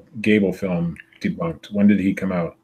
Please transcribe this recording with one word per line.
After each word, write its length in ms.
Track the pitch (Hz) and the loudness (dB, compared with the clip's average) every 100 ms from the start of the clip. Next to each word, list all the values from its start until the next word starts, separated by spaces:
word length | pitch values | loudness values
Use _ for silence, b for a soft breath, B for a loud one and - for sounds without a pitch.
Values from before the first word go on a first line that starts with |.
| - 110 | -8 -4
Gable 320 | 107 107 95 | 2 4 2
film 460 | 90 95 87 85 78 - _ | -2 -4 -2 -2 -6 -16 _
debunked? 500 | 95 82 82 78 - | -6 -4 -8 -8 -8
When 140 | 104 101 | 2 4
did 120 | 101 | 4
he 140 | 98 | 2
come 180 | - 95 | -2 -2
out? 260 | 90 82 - | -2 -4 -8